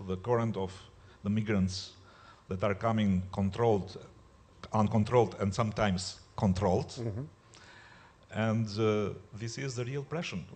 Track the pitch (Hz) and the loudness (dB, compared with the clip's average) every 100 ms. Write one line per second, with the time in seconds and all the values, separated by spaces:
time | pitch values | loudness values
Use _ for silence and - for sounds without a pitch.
0 | 95 92 95 120 113 95 92 92 - - | -6 -6 0 2 2 -2 -6 -8 -18 -20
1 | - - 101 107 107 104 92 92 - - | -20 -8 -2 0 2 2 2 0 -10 -16
2 | - - - - - 95 107 101 113 110 | -20 -20 -20 -20 -8 -2 0 0 0 2
3 | 104 92 92 - 98 98 117 104 90 - | 4 2 0 -2 -2 2 4 4 0 -10
4 | - - - - - - - 110 107 117 | -18 -20 -20 -20 -20 -20 -4 2 2 2
5 | 107 123 110 - 101 98 110 110 104 92 | 4 4 4 2 -2 0 -2 0 0 0
6 | - - - - 107 92 98 95 143 - | -4 -10 -14 0 2 2 2 2 0 -6
7 | 117 98 151 - - - - - - - | -6 -6 -10 -14 -20 -20 -20 -20 -20 -20
8 | - - - - 110 110 110 101 110 107 | -20 -20 -12 -2 0 2 0 2 2 4
9 | 101 92 - 107 113 117 139 120 120 139 | 2 -4 -12 -10 -10 -6 -6 -4 -6 -6
10 | 139 151 175 95 87 | -6 -6 -6 -8 -10